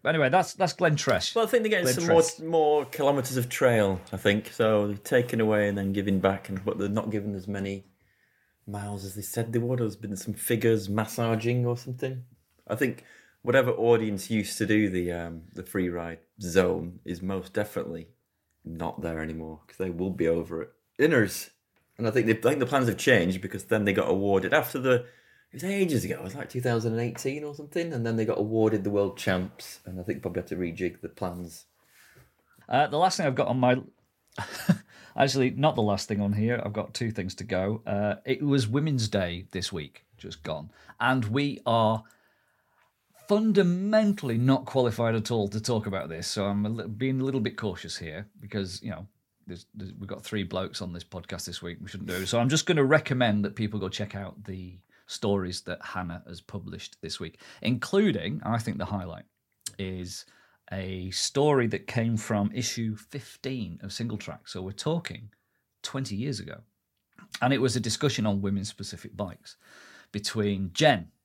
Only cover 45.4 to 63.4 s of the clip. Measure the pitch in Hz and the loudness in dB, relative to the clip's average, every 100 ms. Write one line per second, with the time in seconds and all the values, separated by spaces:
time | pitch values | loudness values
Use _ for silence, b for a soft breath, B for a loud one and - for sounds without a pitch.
45.4 | 101 107 110 113 107 95 78 80 85 - | 0 -2 0 0 0 -6 -6 -8 -6 -2
46.4 | 101 101 104 117 98 107 131 131 131 131 | 0 0 0 -4 -8 -4 -2 0 0 0
47.4 | 104 - 107 90 - - 82 78 107 - | -2 -2 -6 -6 -10 -10 -10 -10 -14 -16
48.4 | 104 107 95 95 110 82 101 _ _ _ | -8 -6 -4 -6 -10 -10 -12 _ _ _
49.4 | - 87 - 104 95 - 95 - - 107 | -16 -16 -16 -14 -14 -12 -12 -12 -6 -4
50.4 | 87 95 95 - 90 85 - 90 85 90 | -4 -4 -6 -8 -8 -10 -12 -14 -10 -10
51.4 | - 85 87 85 95 95 - 92 92 117 | -10 -10 -10 -12 -12 -12 -6 -6 0 2
52.4 | 123 151 - 160 135 151 - 127 120 104 | 4 2 2 4 6 4 4 2 2 2
53.4 | 101 - 104 104 95 - 101 98 95 - | 0 -2 -4 -4 -6 -6 -8 -8 -10 -12
54.4 | 101 92 90 90 _ b _ - 107 101 | -12 -12 -12 -18 _ b _ -4 0 0
55.4 | 90 87 - 87 - 92 87 85 - - | -2 -8 -10 -10 -8 -8 -6 -8 -12 -18
56.4 | - 101 87 87 - - 80 - 82 - | -14 -12 -12 -14 -16 -14 -12 -10 -10 -12
57.4 | B B 110 127 - 196 208 107 - 151 | B B -2 -2 2 2 4 2 -2 -4
58.4 | - 113 110 82 95 104 90 80 - _ | -2 -2 -2 -6 -4 -4 -6 -12 -18 _
59.4 | _ _ - - 95 92 90 - - b | _ _ -14 -8 -8 -8 -10 -12 -16 b
60.4 | b b - 95 92 92 92 - - 139 | b b -10 -8 -6 -6 -6 -4 -2 2
61.4 | 147 139 117 - - 123 113 110 - 107 | 4 4 2 -2 -2 0 0 0 0 0
62.4 | 104 123 113 - 113 104 - 139 - - | 0 -2 -4 -4 -4 -6 -10 -14 -14 -12